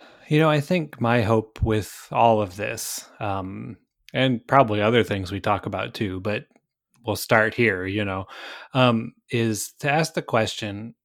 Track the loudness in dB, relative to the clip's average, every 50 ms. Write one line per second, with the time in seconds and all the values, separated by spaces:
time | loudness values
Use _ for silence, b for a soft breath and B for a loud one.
0 | b b b b b 0 2 4 4 4 2 2 0 0 -2 -2 -2 -4 -6 -2
1 | 2 2 4 4 4 4 2 2 2 -2 -6 -2 0 0 0 0 -2 -4 -14 -18
2 | -14 -6 0 4 4 6 6 4 0 -2 -4 -8 -8 -6 -6 -8 -8 -8 -10 -10
3 | -12 -16 -12 -8 -6 -6 -4 -6 -6 -8 -10 -12 -12 -12 -14 -16 _ _ _ _
4 | _ -8 -2 0 0 0 0 -2 -2 2 4 4 4 4 2 2 2 4 4 4
5 | 4 2 0 -4 -4 -6 -6 -4 -2 -2 -2 -2 -2 -6 -6 -6 -6 -6 -6 -6
6 | -6 -6 -6 -6 -6 -6 -6 -6 -8 _ _ _ _ _ _ _ _ _ _ _
7 | -6 -6 -4 -4 0 4 4 4 4 4 2 2 2 2 2 -2 -4 -4 -4 -2
8 | -2 -2 -4 -6 -6 B B B B B B B B B 0 2 4 4 4 0
9 | -2 -6 -14 _ _ -6 -2 0 0 0 0 -2 -6 -10 _ -6 -2 0 0 0
10 | 0 -2 -4 -8 -6 0 0 0 0 0 -4 -8 -8 -8 -8 -8 -12 -14 -16 _